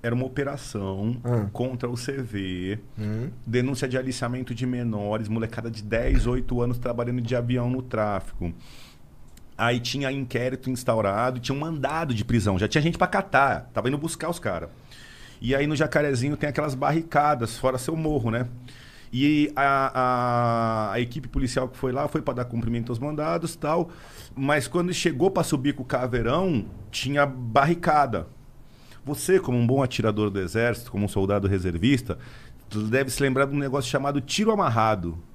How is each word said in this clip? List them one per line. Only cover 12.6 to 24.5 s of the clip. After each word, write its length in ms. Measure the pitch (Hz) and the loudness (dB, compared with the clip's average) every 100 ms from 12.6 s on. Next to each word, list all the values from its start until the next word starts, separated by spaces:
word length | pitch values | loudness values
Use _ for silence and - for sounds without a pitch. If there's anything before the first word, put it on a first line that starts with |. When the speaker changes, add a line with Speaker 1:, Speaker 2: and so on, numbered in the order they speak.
| 107 | 4
Speaker 1:
tinha 140 | 156 | 4
gente 160 | 151 170 | 2 2
pra 80 | 180 | 0
catar, 640 | 202 196 135 139 98 - | 0 2 4 4 0 -2
tava 140 | - 113 | -2 0
indo 100 | 143 | -2
buscar 320 | 160 - 160 | -4 -4 -6
os 80 | 170 | -4
cara. 320 | - 87 78 - - - - - - - | -4 -4 -6 -14 -20 -20 -20 -20 -20 -8
E 120 | 117 | 0
aí 140 | 135 147 | 2 2
no 80 | 151 | 2
Jacarezinho 640 | 151 151 147 131 135 147 | 2 2 2 2 0 0
tem 100 | 147 | -2
aquelas 260 | 147 151 | -2 -2
barricadas, 840 | 131 143 156 160 147 147 147 113 - | 0 2 2 2 4 4 4 0 0
fora 200 | 131 127 | 0 0
seu 200 | 123 160 | -2 -2
morro, 340 | 160 147 113 | 0 0 2
né? 160 | 113 127 - - - - - - | 0 -2 -8 -16 -18 -20 -20 -8
E 400 | 120 143 151 147 147 | 2 4 4 2 2
a, 340 | 139 139 135 | 2 4 2
a, 1000 | 131 127 127 123 120 120 117 113 113 107 | 2 2 2 2 2 4 2 2 0 0
a 60 | 104 | -2
equipe 260 | 123 - - | -2 -6 -4
policial 400 | 139 131 135 127 | -2 0 0 -2
que 80 | - | -2
foi 140 | 131 | -2
lá 160 | 127 147 | 0 0
foi 140 | 160 | 0
pra 120 | 143 | -2
dar 120 | 123 120 | -2 -4
cumprimento 480 | - 117 117 117 | -2 -2 -2 -2
aos 60 | 117 | -4
mandados 540 | 139 151 151 170 165 | -4 -2 -2 -2 -4
e 40 | - | -4
tal, 320 | 147 160 - - - - - | -2 0 -2 -6 -18 -18 -14
mas 360 | - 139 | -4 2